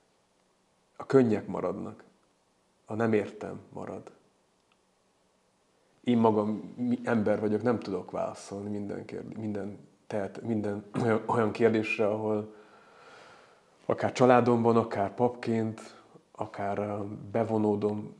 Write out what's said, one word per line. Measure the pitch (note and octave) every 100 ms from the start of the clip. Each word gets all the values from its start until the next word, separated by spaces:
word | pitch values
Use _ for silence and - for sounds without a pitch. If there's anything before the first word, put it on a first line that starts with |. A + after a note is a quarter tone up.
| _ _ _ _ _ _ _ _ _ -
a | -
könnyek | C3+ A#2+ A2 G2
maradnak, | F2+ F2+ F#2 F#2+ G#2 - _ _ _ _ _ _ _
a | -
nem | A2 A2+
értem | G#2+ G2 - F#2+ G2+ G2+
marad. | G2 F#2+ F#2+ - - _ _ _ _ _ _ _ _ _ _ _ _ _ _ _ _ _ _
Én | - A#2
magam | A2+ G#2+ G#2 G#2 - -
mi-, | B2 A#2+
ember | - A#2 G2+ G#2
vagyok, | G#2+ G#2
nem | A#2 A2
tudok | - F#2 F2+
válaszolni | F2+ F2+ - - G2 G2+
minden | G#2 G2+ F#2+
kérd-, | - G#2 - -
minden | G#2+ G2+ G2 G2 - _ -
tehet-, | A2 F#2+ -
minden | A2+ A2 G#2 G2+ G#2
<clears throat> | -
olyan, | A#2 A2 -
olyan | A#2+ G#2+
kérdésre, | G2+ A2+ A2 G#2+ - G#2
ahol | G#2+ G#2+ G#2+ G#2+ - - - - - - - - - - _ _ _ -
akár | - G#2
családomban, | - B2+ B2 A#2+ A#2 A#2 A2+
akár | A2 A2 G2
papként, | - B2 - - A2+ A2 A2 - - - - _
akár, | - G#2 - G2+ G2+
ö, | G#2 G#2 G2+ G#2+ G2+
bevonódom, | A2+ A2 A2 G#2+ G2+ G#2 G#2 G#2 -